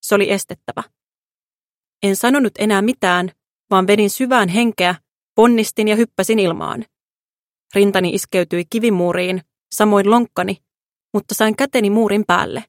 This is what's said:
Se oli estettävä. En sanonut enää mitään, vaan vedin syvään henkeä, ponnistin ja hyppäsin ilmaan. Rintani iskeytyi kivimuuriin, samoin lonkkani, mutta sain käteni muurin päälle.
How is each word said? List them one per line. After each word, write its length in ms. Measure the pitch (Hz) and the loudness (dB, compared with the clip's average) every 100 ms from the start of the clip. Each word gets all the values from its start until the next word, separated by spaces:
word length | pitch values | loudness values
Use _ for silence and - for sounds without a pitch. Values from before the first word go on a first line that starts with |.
Se 140 | - 208 | 0 0
oli 160 | 196 | 0
estettävä. 520 | 196 - 180 - - - _ _ _ _ _ _ _ _ _ _ _ | -2 -6 -14 -14 -14 -14 _ _ _ _ _ _ _ _ _ _ _
En 120 | 202 190 | -4 0
sanonut 380 | 240 277 240 - | 0 2 0 -2
enää 220 | 214 202 | -2 0
mitään, 500 | 208 254 190 180 180 _ _ _ _ | 0 -2 0 0 -2 _ _ _ _
vaan 180 | 190 185 | 0 2
vedin 220 | 208 208 | 2 2
syvään 400 | - 254 254 196 | 0 0 0 0
henkeä, 460 | 190 240 208 180 180 _ _ _ - | 0 0 0 -2 -2 _ _ _ 2
ponnistin 520 | 226 233 214 - 214 | 4 4 0 -2 0
ja 80 | 214 | 2
hyppäsin 440 | 233 - 190 220 | 0 -2 0 2
ilmaan. 460 | 190 165 80 - 233 _ _ _ _ _ _ _ _ 196 | 0 -2 -8 -10 -12 _ _ _ _ _ _ _ _ 2
Rintani 340 | 202 190 180 | 2 2 0
iskeytyi 560 | 196 - 190 175 175 170 | -2 -4 -4 -2 -4 -4
kivimuuriin, 720 | 233 233 196 175 175 180 185 - _ _ - | -2 0 2 0 -2 -4 -6 -8 _ _ 0
samoin 360 | 214 202 196 | 2 4 4
lonkkani, 460 | 233 233 - 185 196 _ _ _ _ _ | 2 0 -4 -6 -6 _ _ _ _ _
mutta 220 | 208 - - | -8 -6 -2
sain 200 | 220 220 | -2 0
käteni 340 | 277 254 208 | -2 0 0
muurin 360 | 214 220 202 208 | 0 0 0 0
päälle. 360 | 175 - - | -2 -2 -6